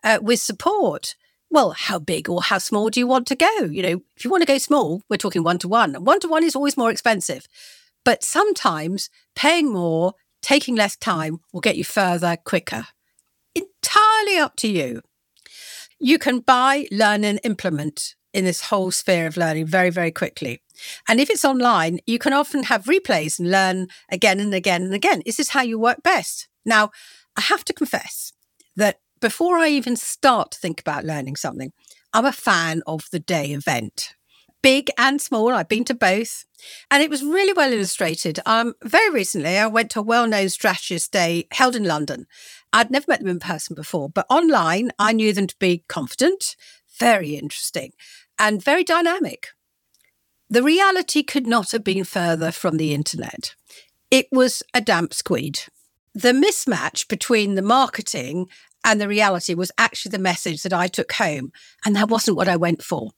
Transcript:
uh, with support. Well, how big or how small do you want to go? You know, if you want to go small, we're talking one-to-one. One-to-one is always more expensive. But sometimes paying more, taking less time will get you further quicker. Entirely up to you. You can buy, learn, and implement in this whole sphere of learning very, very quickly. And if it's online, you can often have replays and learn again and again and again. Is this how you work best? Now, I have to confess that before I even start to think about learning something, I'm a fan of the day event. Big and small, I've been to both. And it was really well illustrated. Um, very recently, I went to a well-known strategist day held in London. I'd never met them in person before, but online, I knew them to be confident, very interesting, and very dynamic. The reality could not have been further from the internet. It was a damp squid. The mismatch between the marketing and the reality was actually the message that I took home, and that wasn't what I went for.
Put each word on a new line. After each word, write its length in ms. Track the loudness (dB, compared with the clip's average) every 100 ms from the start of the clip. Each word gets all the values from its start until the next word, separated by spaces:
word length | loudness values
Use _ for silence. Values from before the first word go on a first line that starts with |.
uh, 140 | 2 2
with 180 | 2 0
support. 760 | 0 -2 0 2 0 -2 -10 -14 _ _ _
Well, 200 | 2 2
how 260 | 0 -6 -6
big 320 | -4 -6 -2
or 140 | -4
how 160 | 0 -2
small 300 | 0 0 0
do 100 | 0
you 80 | 2
want 200 | 2 0
to 80 | 2
go? 280 | 2 2
You 180 | -2 -2
know, 200 | -2 -2 _ _
if 80 |
you 60 | -2
want 120 | 2
to 60 | 4
go 120 | 2
small, 420 | 2 2 2 -4 _
we're 80 | -4
talking 260 | -2 -2
one-to-one. 600 | 0 0 0 2 2 0
One-to-one 400 | 2 2 2 2
is 120 | 2 2
always 220 | -2 0
more 140 | 0
expensive. 560 | 2 0 0 -2 -8 -12 _ -20 -20 _ _ 2
But 180 | 2
sometimes 880 | 0 2 2 2 0 0 -4 -6 -8 _ _ 0
paying 360 | 2 4 2
more, 420 | 0 0 2 0 -2 _ _
taking 320 | 2 2 2 0
less 200 | 0 -2
time 440 | -4 -2 -4 -8 _
will 100 | -4
get 140 | -2 -2
you 80 |
further 540 | -2 0 0 0 0 -2
quicker. 500 | -2 -4 -2 -10 -10 _ _ _ _ _ _ -8
Entirely 840 | -8 _ 0 4 4 4 2 0
up 180 | 0 -2
to 100 | -2
you. 340 | -2 -4 -8 _ _ _ _ _ -20 -20 -20 -20 _
You 200 | 2 2
can 200 | 2 -2
buy, 460 | 4 4 4 2 -2
learn, 320 | 2 2 2
and 160 | 0 -2
implement 720 | -4 -4 -4 -4 -6 -6 -12 _ _
in 140 | -2 0
this 160 | -2
whole 300 | -2 -2 0
sphere 340 | -2 0 0 0
of 100 | -2
learning 300 | -2 0 0
very, 240 | 2 2
very 220 | 2 -4
quickly. 500 | -2 -6 -6 -10 -10 _ -18 -16 -10 0
And 120 | 2
if 120 | 4
it's 120 | 2
online, 560 | 2 2 2 2 0 -4 -4
you 140 | -2
can 120 | 0
often 320 | 0 0 -4 0
have 180 | -2
replays 560 | 2 0 2 -2 -2 -4
and 100 | 0
learn 380 | 2 2 -2 -6 -12 _
again 280 | 2 2 2
and 140 | 0
again 300 | 0 0 0
and 100 | -2
again. 280 | 0 2 2 -2
Is 120 | -4
this 120 | -2
how 140 | -2
you 160 | -2 0
work 240 | 0 0
best? 440 | 0 0 -2 -12 -14 _
Now, 280 | 2 2 2 -4 -20 -20 _ -4
I 60 |
have 240 | 0 -2 -2
to 80 |
confess 600 | -6 -4 -4 -8 -14 -14 _ _ _ _ 0
that 240 | 0 0 _ _
before 380 | -4 0 2 4
I 100 | 4
even 300 | 2 0 -4
start 540 | -4 2 2 4 0
to 80 | -6
think 200 | -8 -6
about 240 | -6 -6
learning 320 | -6 -8 -8 -8
something, 380 | -8 -8 -12 _ _ -20 _
I'm 100 | 0
a 80 | 0
fan 500 | -2 0 0 2 -2 -4
of 220 | -8 -6
the 80 | -8
day 320 | -2 -4 -2
event. 600 | -6 -4 -4 -6 -10 -14 _ _ _ _ _
Big 280 | 4 4 0 0
and 240 | 2 2
small, 320 | -2 0 2
I've 140 | 0 -2
been 160 | -2 -2
to 80 |
both. 520 | 0 2 2 -2 -10 -18 _ -20 -20 0
And 140 | 2
it 60 | 2
was 140 | 0
really 280 | -2 0 2
well 220 | 2 2
illustrated. 680 | 2 -2 -2 -2 -2 -4 -4 0
Um, 300 | 0 0 -6
very 280 | 0 2 4
recently, 480 | 0 -2 -4 0 0
I 100 | 2
went 220 | 2 0
to 80 | -4
a 40 |
well-known 440 | 0 2 2 2 0
strategist 640 | 0 -2 -2 -6 -6 -2
day 360 | 0 0 0 -4
held 240 | 2 2 2
in 80 |
London. 440 | -2 -2 -4 -8 -14 -20 -20 -20 _
I'd 200 | 2 4
never 140 | 0 0
met 120 | 0
them 100 | 0
in 100 | -4
person 360 | -4 -6 -8 -12
before, 340 | -8 -6 -4
but 160 | -4 2
online, 600 | 4 4 4 2 0 -2 0
I 120 | 2
knew 200 | 4 2
them 140 | 2 -2
to 80 | 0
be 240 | 0 0 _
confident, 680 | -8 -6 2 2 2 -6 -10 -20 _ _ 0
very 360 | 2 2 0 -8
interesting, 580 | -8 -8 -8 -8 -10 _ -20 -20 _ 0
and 260 | 0 2
very 200 | 2 2
dynamic. 640 | 2 2 2 0 -4 -8 -18 _ _ _ _ _ _ _ _ _ _
The 140 | 2
reality 600 | 4 4 4 2 0 -2
could 240 | 0 -4 0
not 240 | 0 0
have 120 | -4
been 200 | -2 -2
further 480 | -2 -2 0 0 -2
from 260 | -2 -2 0
the 160 | 0
internet. 600 | -2 -4 -6 -8 -10 -12 -14 _ -20 _ _ _
It 160 | 2 4
was 320 | 2 2 0 -4
a 80 | -2
damp 320 | 0 0 0
squid. 520 | -6 -4 -2 -2 -8 -12 _ _ _ _
The 180 | 0 2
mismatch 760 | 4 2 2 -2 -2 -2 -6 -6
between 480 | -6 0 0 2 -2
the 60 |
marketing 840 | 2 2 2 -2 -8 -8 -6 -6 -8 -12 _ _
and 160 | 2 2
the 80 | 0
reality 460 | 2 2 2 -2
was 180 | -4 -4 0
actually 340 | 0 0 -8
the 80 | -4
message 440 | -2 -2 -4 -6
that 100 | -4
I 140 | -2 -2
took 240 | -4 -6
home, 380 | -2 -2 -2 -10 -14 -20 _ -2
and 100 | 0
that 140 | 2
wasn't 280 | 0 0 2
what 100 | 2
I 80 | 2
went 260 | 0 -2
for. 300 | -4 -6 -8